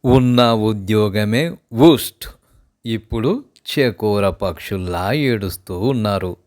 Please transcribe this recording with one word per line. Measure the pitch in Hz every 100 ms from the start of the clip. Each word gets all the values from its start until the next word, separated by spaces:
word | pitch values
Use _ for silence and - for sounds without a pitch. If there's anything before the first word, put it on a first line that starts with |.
| 131
ఉన్న | 131 127 123 120
ఉద్యోగమే | 113 107 107 95 107 104 101 104 117 165
వూస్ట్. | - _ 113 160 139 - _ - - _ _ _ _ 117
ఇప్పుడు | 110 _ 117 120 240 - _ - -
చెకోర | 127 101 107 101 98
పక్షుల్లా | 90 95 85 - 98 90 87 95
ఏడుస్తూ | 147 139 113 98 - - 87
ఉన్నారు. | 117 131 107 98 90 87